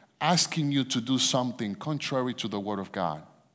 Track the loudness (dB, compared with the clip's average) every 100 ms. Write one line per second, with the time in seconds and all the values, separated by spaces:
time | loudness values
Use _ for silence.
0 | _ -2 2 4 2 0 2 2 2 0
1 | 2 2 4 2 0 -2 -4 -4 -4 -4
2 | -2 -2 -2 -2 -4 -4 -4 -4 -4 -2
3 | -2 -2 -10 _ _